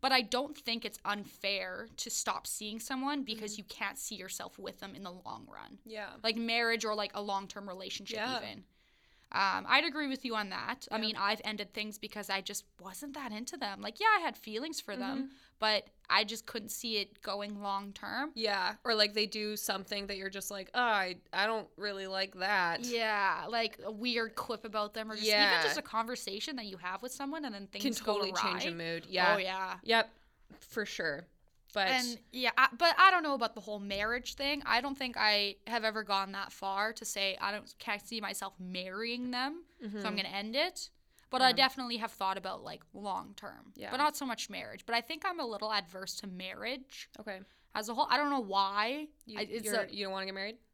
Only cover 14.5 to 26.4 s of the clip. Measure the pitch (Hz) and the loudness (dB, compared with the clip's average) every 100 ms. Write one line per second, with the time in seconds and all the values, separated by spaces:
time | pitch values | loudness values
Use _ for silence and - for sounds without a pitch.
14.5 | 214 311 311 - 208 254 269 269 - - | -4 -4 -6 -6 -4 -4 -2 -4 -8 -20
15.5 | _ 214 214 - _ - 190 214 220 - | _ 2 2 0 _ 2 4 4 -2 -6
16.5 | 233 214 - 233 214 196 - - 202 202 | -8 -8 -6 -2 -2 -2 -6 -6 -4 -4
17.5 | 208 202 196 196 196 208 220 302 226 214 | -6 -2 -2 -4 -10 -6 -4 -4 -2 0
18.5 | 202 185 214 254 220 208 208 208 214 214 | 2 0 0 2 4 4 4 0 0 -2
19.5 | 214 - 196 190 202 196 196 190 196 190 | -2 -2 -2 -2 -6 -4 -4 -4 -6 -6
20.5 | 202 190 240 240 214 185 180 _ 180 208 | -8 -4 2 4 4 2 -4 _ 0 2
21.5 | 220 196 - 208 196 190 190 190 190 185 | 2 -4 -6 -6 -4 -4 -2 -2 0 2
22.5 | 202 175 170 240 233 220 208 196 160 170 | 4 4 2 0 0 2 4 4 2 0
23.5 | 233 226 - 202 214 240 220 226 220 - | 0 0 -2 -8 -2 0 2 0 -2 -4
24.5 | 220 226 214 208 220 220 214 214 208 202 | -4 -2 -2 -2 -2 -6 0 4 8 8
25.5 | 175 156 160 285 220 226 247 - 196 | 8 4 2 0 0 0 -4 -6 -6